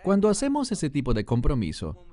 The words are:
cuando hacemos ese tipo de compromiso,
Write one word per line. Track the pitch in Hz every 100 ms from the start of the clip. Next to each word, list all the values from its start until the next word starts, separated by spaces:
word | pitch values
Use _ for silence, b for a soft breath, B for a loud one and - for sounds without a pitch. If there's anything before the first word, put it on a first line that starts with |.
cuando | 185 202 214
hacemos | 202 277 294 262
ese | 190 151
tipo | 143 127
de | 107
compromiso, | - 117 117 131 85 - 78 - -